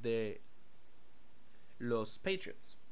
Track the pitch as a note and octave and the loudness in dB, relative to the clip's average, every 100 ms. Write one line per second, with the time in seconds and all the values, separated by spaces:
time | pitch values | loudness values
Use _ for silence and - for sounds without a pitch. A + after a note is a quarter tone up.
0 | A#2 A2+ G#2+ - - - - - - - | 4 4 4 0 -4 -4 -4 -4 -4 -4
1 | - - - - - - - - A#2+ A2+ | -4 -4 -4 -4 -4 -4 -4 -2 4 4
2 | A2 - F#3+ F#3 - - - - - | 4 0 2 2 0 -2 -2 -2 -4